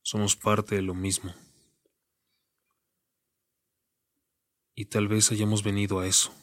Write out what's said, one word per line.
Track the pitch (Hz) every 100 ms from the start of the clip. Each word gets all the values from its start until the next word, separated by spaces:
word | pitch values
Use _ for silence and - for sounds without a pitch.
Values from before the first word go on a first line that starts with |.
Somos | - 107 101
parte | - 107 107 104
de | 101
lo | 95
mismo. | 90 98 95 95 - - _ _ _ _ _ _ _ _ _ _ _ _ _ _ _ _ _ _ _ _ _ _ _ _ _ _ _ _ _ _ _ _
Y | -
tal | 104 107 104
vez | 107 -
hayamos | 107 107 107
venido | 104 101 101 95
a | 92
eso | 90 - -